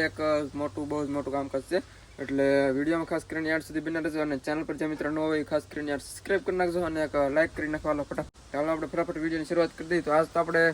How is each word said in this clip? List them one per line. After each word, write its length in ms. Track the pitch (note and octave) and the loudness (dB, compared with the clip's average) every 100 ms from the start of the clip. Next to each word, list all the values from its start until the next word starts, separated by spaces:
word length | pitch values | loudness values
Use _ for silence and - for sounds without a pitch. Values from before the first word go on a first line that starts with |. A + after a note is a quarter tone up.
| D#3+ | 4
એક 120 | D3+ D#3 D3+ C#3+ C#3 | 0 2 2 0 -4
મોટું, 240 | D3 D3+ D3 | -4 -4 -4
બહુ 60 | D3+ C#3+ | -2 -2
જ 20 | C#3+ | -2
મોટું 160 | C3+ | -2
કામકાજ 300 | C#3 C#3 C#3 - | -2 -2 -4 -2
છે, 80 | F3+ - - - - | -2 -2 -12 -18 -10
એટલે 240 | C3 C#3 C#3 C#3 C#3 C3+ | -2 2 4 6 4 2
વીડિયોમાં 340 | D3+ E3 D#3+ | 2 0 0
ખાસ 140 | - - | -4 -4
કરીને 200 | D#3 D#3 | -4 0
યાર 120 | D#3+ D3+ | -2 -2
સુધી 180 | D#3 D3+ | -6 -4
બન્યા 180 | E3 D#3+ | -2 -2
રહેજો. 140 | D#3 | -2
અને 120 | D3+ C#3 D#3 | -2 -2 -2
ચેનલ 180 | D3+ D#3+ | -2 -4
પર 80 | D3+ | -4
જે 60 | D#3 | -2
મિત્ર 140 | D3+ D3 | -2 -2
ન 80 | D#3 | 0
હોય, 280 | D#3 D#3 C#3+ | 0 0 0
ખાસ 140 | D3+ - | -2 -2
કરીને 200 | D3+ D3 | -6 -4
યાર 100 | C#3+ - | -4 -6
સબસ્ક્રાઇબ 360 | - - G3 - | -10 -2 0 0
કરી 140 | F#3 | 0
નાખજો 200 | F3+ F3 E3+ | 2 0 0
અને 120 | D#3+ D3+ | 0 0
એક 80 | D3 C#3 D3 | 2 4 4
લાઈક 160 | E3 - | 2 0
કરી 160 | D3+ | -4
નાખો. 140 | D3+ D#3 | -2 0
હાલો 140 | D3 C#3 | -2 -2
ફટાફટ, 260 | C#3 D3 - - | -6 -6 -10 -6
ચાલો 160 | C#3 D#3 | -2 0
આપણે 180 | D#3+ D#3 | -2 -2
ફટાફટ 300 | E3+ E3+ D#3+ | -2 -2 -2
વીડિયોની 280 | D#3+ E3 D3+ | -2 -2 0
શરૂઆત 220 | E3+ E3 - | 2 2 -2
કરી 120 | D#3+ | -2
દઈએ. 120 | E3+ D3+ | 0 4
તો 60 | D3+ | 4
આજ 100 | D#3+ | 4
તો 80 | E3+ | 0
આપણે 220 | E3 E3 E3 | 2 4 4